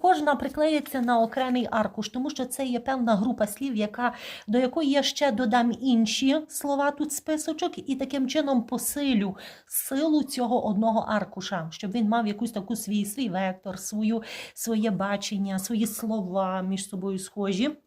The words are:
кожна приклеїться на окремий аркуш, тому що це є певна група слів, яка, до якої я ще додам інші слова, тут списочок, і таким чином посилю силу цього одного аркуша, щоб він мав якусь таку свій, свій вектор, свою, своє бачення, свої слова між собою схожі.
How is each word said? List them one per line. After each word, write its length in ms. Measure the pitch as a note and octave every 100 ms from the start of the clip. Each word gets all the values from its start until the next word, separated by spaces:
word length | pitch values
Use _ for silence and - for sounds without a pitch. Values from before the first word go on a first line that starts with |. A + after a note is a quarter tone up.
кожна 340 | F4+ D#4+ D4 C#4
приклеїться 640 | C#4 D4+ D#4 D4+ C#4+ C4
на 200 | A#3+ A#3
окремий 480 | A3+ C4 B3+ B3 A#3
аркуш, 380 | A3 G#3 - G#3+
тому 220 | B3+ C4+
що 140 | C4+
це 220 | B3+ - C4+
є 140 | A#3+
певна 360 | A#3+ C4 A#3 G3+
група 300 | A#3+ A3 G#3
слів, 300 | - C#4 G#3+
яка, 380 | G#3 G#3 A#3+ B3 - - -
до 120 | A#3+
якої 320 | B3+ E4 C#4+
я 120 | C#4
ще 300 | C#4 - C#4+
додам 400 | G#3 G#3+ B3 A#3 -
інші 600 | C4 A#3 A3 - C4+ D#4 D#4
слова, 420 | - C#4+ C#4 C#4+
тут 220 | C#4+ D4+
списочок, 800 | - - D#4 D#4+ D#4 F4 - -
і 40 |
таким 340 | C4+ C4+ C#4 C4
чином 340 | D#4 C#4+ B3+
посилю 760 | A3+ A#3+ - D4 C#4+ A3+ G3 F#3+ - - _
силу 560 | - - C4+ D#4+ D4+
цього 440 | - B3+ A#3 B3 G#3+
одного 380 | G3+ A3+ A3 -
аркуша, 600 | G#3+ F#3+ - - F#3 D#3+
щоб 200 | - G3+
він 180 | A#3+ G#3
мав 180 | A#3 G#3+
якусь 260 | G#3 A#3
таку 240 | G#3 F#3+ A3
свій, 280 | - G#3
свій 240 | G3+ C#4 A#3+
вектор, 500 | F3+ F#3+ F#3 G3 F#3
свою, 440 | - G#3+ A3 A3+ A3 - -
своє 360 | - A3+ A3 A3+
бачення, 680 | F#3 G3 G3+ - G3+ G3 F#3+
свої 280 | F#3+ A3+ A3+
слова 760 | - A3+ A3 F#3 F#3+ F#3+ F#3+
між 260 | F#3+ F#3+ -
собою 300 | F#3+ G3 F#3+
схожі. 580 | F#3+ G#3 G3 F#3+ C#4 D4+